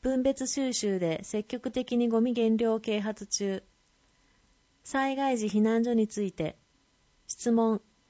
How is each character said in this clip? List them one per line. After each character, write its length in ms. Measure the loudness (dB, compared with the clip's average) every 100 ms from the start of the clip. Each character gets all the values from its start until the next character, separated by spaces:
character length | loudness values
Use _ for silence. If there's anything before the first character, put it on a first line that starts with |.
分 200 | 0 2
別 240 | 2 0 -4
収 240 | -2 -2
集 280 | -2 -2 0
で 240 | 0 -2
積 240 | -4 -6 -6
極 240 | -6 -6
的 260 | -6 -2 0
に 100 | 2
ゴ 140 | 2
ミ 120 | 2
減 220 | 2 2 2
量 200 | 2 0
を 40 |
啓 200 | -2 -2
発 260 | -2 -6 -6
中。 380 | -4 -4 -4 _ _ _ _ _ _ _ _ _ _ _ _
災 320 | -4 -2 0 0
害 220 | 0 0
時 100 | 0
避 140 | 2
難 220 | 4 2
所 100 | 2
に 140 | 2 0
つ 140 | -2
い 80 | -6
て。 240 | -4 -6 -6 _ _ _ _ _ _ _
質 240 | -6 0
問。 300 | 2 2 0 _ _